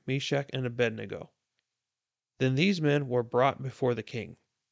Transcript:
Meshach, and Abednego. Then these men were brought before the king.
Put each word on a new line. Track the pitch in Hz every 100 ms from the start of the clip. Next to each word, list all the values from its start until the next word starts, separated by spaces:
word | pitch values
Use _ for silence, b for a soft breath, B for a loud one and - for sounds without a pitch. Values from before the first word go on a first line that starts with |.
| -
Meshach, | 135 - 139 139
and | 131 123
Abednego. | 120 117 110 104 90 - _ _ _ _ _ _ _ _ _ _ -
Then | 131 131
these | 190 180
men | 147 147 135
were | 123
brought | 117 123 131 -
before | 131 - 127
the | 117
king. | - 120 87 - _ _ _